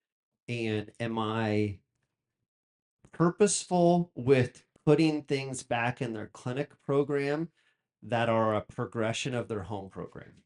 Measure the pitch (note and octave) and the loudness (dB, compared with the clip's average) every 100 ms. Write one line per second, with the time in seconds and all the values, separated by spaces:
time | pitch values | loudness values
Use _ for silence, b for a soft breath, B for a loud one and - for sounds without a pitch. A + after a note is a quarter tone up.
0 | _ _ _ _ - A#2+ A2+ G#2+ G#2 - | _ _ _ _ -10 -6 -2 -2 -4 -8
1 | A#2 A2+ A2 A2+ A2 G#2+ G#2 F#2+ _ _ | -4 -2 -2 -2 0 0 0 -4 _ _
2 | _ _ _ _ _ _ _ _ _ _ | _ _ _ _ _ _ _ _ _ _
3 | - - E3+ - G#3 - - F3+ E3+ F3 | -20 0 0 4 2 2 0 4 4 4
4 | F3 - A#2+ C3 B2 - _ _ - D3 | 0 -4 4 4 4 -4 _ _ 2 4
5 | D#3+ D3+ C#3 C#3 C3+ C3 - A#2+ A#2+ A#2+ | 4 0 -2 -4 -4 -10 -4 -2 -2 -2
6 | B2 A2 G2+ - B2 C3 D3 - - C#3 | -6 -6 -10 -10 -6 -6 -6 -10 -2 0
7 | C#3+ C#3+ C#3 D3+ E3 _ _ _ _ _ | 0 -2 -2 -2 -4 _ _ _ _ _
8 | A2 A#2 A#2 A2+ A2 G#2 - - A#2+ A#2 | -4 0 2 2 2 0 -4 -8 -8 -4
9 | A2 A2+ C#3 B2 G#2 G#2+ F2 G2+ F#2+ F#2 | -4 -2 -4 -6 -6 -8 -8 -10 -12 -14
10 | E2+ - - - | -14 -16 -20 -20